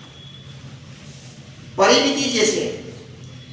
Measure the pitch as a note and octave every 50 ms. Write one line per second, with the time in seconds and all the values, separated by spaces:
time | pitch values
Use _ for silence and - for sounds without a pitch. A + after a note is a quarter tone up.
0 | - - - - - - - - - - - - - - - - - - - -
1 | - - - - - - - - - - - - - - - - G3 A#3+ B3+ C#4+
2 | C#4 C#4 - - B3+ A#3+ A#3 A3 G#3+ - - E3 D3 - - - B2+ B2+ - -
3 | - - - - - - - - - -